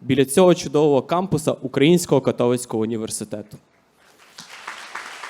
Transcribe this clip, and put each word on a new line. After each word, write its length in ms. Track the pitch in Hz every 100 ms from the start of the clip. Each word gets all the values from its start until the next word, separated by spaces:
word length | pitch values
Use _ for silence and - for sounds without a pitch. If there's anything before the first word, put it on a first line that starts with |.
біля 240 | - 131 135
цього 300 | - 185 175
чудового 460 | 147 143 151 139
кампуса 500 | 123 170 190 151 -
Українського 680 | - 135 - 143 175 - 143
католицького 600 | 127 - 120 123 - 113
університету. 760 | 110 113 110 107 104 107 104 - _ _ _ _ _ _ _ - - - - - - - - - -